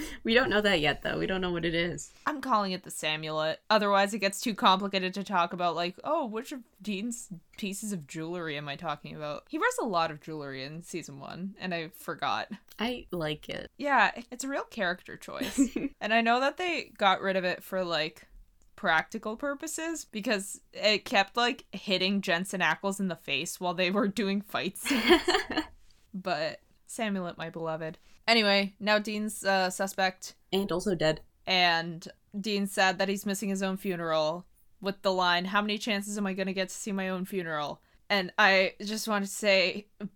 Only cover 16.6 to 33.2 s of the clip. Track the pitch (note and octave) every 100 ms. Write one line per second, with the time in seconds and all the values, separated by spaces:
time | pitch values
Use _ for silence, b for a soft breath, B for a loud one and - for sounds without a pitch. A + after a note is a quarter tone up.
16.6 | F4+ D4+ - - G3+ F#3+ F#3+ F#3+ F3+ -
17.6 | - F#3+ F3 D#3+ D#3 - - - - _
18.6 | _ - G3 D#3+ - A3 G#3+ A3+ C#4+ C#4+
19.6 | D#4+ - D#4+ D#4+ - G#3+ G3+ G3+ G3 -
20.6 | _ - G3+ G#3 - A3+ G3 A#3+ A#3+ B3
21.6 | - G3 - F#3 F#3 G3+ F#3+ E3+ F#3+ F#3+
22.6 | E3 D#3+ G3 G3 F#3+ E3 - C#3 E3+ -
23.6 | F3+ F3 F3+ G3+ G#3 G3 G3 G3+ - -
24.6 | D3+ - - C4+ A#3+ E4 - F#4+ - -
25.6 | - - - - _ G3 F#3 D3+ D#3 -
26.6 | _ _ - - A3 G3 F3 - E3 E3
27.6 | D#3+ D#3+ D#3+ E3+ b b - A#3 G#3 G3
28.6 | G3 - G#3 G#3+ G#3+ G#3 G#3+ - F#3+ F#3+
29.6 | F#3 F#3 F#3+ - F#3+ - - - - F#3+
30.6 | G3+ E3 G#3 E3+ D#3 D#3 - _ - F#3
31.6 | F3 E3 E3+ E3 - - _ G#3 G#3+ G3+
32.6 | G3+ - F#3+ F3+ G3 G3